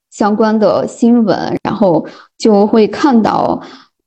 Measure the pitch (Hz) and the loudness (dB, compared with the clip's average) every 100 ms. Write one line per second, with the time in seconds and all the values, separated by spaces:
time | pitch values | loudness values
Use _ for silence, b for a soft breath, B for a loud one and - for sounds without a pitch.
0 | _ - 208 208 220 220 220 117 220 - | _ -4 -2 0 0 0 0 0 -4 -2
1 | 233 240 214 - - - - 208 196 160 | 2 2 0 -2 -4 -6 -6 -2 0 0
2 | - B B - 226 202 214 226 208 214 | -4 B B -4 2 2 2 2 0 0
3 | 302 233 208 - - - B B B _ | 0 2 2 0 -2 -4 B B B _